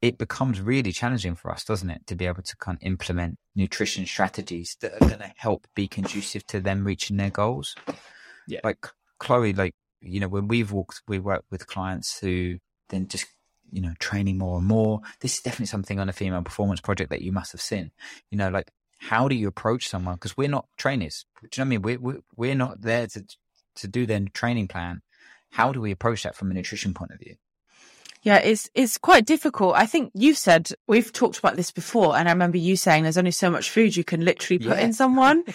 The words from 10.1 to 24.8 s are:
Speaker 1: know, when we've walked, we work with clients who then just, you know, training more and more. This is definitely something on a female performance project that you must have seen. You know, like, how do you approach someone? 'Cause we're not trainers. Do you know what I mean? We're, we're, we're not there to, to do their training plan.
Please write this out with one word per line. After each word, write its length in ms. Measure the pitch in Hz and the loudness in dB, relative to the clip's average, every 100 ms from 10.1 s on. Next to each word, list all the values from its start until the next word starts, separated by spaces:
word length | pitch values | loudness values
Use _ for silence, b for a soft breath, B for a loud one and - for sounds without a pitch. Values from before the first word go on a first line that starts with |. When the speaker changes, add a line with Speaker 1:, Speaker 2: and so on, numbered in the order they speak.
| 98 | -6
Speaker 1:
know, 80 | 95 | -2
when 220 | 101 101 | -2 0
we've 240 | 117 101 | 0 0
walked, 300 | 101 87 - - | -4 -6 -14 -8
we 140 | 95 | -6
work 240 | 98 92 - | -2 -4 -4
with 180 | 95 - | -12 -10
clients 500 | 95 92 92 - - | -8 -6 -6 -8 -6
who 400 | 98 90 90 87 _ _ _ | -4 -2 -4 -8 _ _ _
then 180 | 95 92 | -8 -6
just, 200 | 95 - _ _ _ _ | -8 -10 _ _ _ _
you 100 | 98 | -8
know, 120 | 87 82 | -6 -6
training 360 | - 101 98 95 | -4 -2 0 0
more 220 | 92 87 | -2 0
and 80 | 95 | 2
more. 340 | 110 110 107 B - | 4 2 0 B -10
This 160 | 127 - | -8 -6
is 60 | |
definitely 240 | 123 - 101 | -6 -6 -6
something 340 | 104 - 98 | -6 -4 -4
on 80 | 95 | -4
a 40 | |
female 300 | - 95 90 | -4 -4 -4
performance 380 | 87 - 101 90 | -6 -2 -2 -2
project 300 | - 98 76 | -2 -2 -2
that 120 | 78 | -4
you 80 | 92 | -4
must 220 | 95 - | -6 -6
have 80 | - | -12
seen. 320 | - 104 80 _ B B _ | -8 -6 -8 _ B B _
You 100 | 104 | -2
know, 100 | 95 | 0
like, 240 | 95 - _ _ _ | -2 -6 _ _ _
how 300 | - 113 139 | -2 2 2
do 80 | 127 | 0
you 100 | 101 | -2
approach 420 | - 110 123 - | -2 -2 -2 -4
someone? 300 | 95 90 90 | -6 -6 -6
'Cause 180 | - - | -8 -4
we're 120 | 139 | -2
not 180 | 143 - - | -4 -6 -6
trainers. 480 | 135 135 78 - - _ | -2 -2 -4 -10 -18 _
Do 60 | 110 | -12
you 20 | - | -4
know 40 | |
what 40 | 131 | -2
I 20 | |
mean? 140 | 113 | 0
We're, 160 | 107 123 | -2 -4
we're, 200 | 123 139 _ | -6 -10 _
we're 200 | - 123 139 | -6 -2 0
not 240 | 127 95 | -2 -4
there 260 | 113 117 113 | -2 0 -2
to, 180 | 107 98 - _ _ _ - | -10 -18 -20 _ _ _ -14
to 100 | 104 | -6
do 200 | 123 117 | -4 0
their 140 | 104 98 | 0 -2
training 320 | - 120 120 95 | -4 -2 -2 -4
plan. 360 | 90 | -6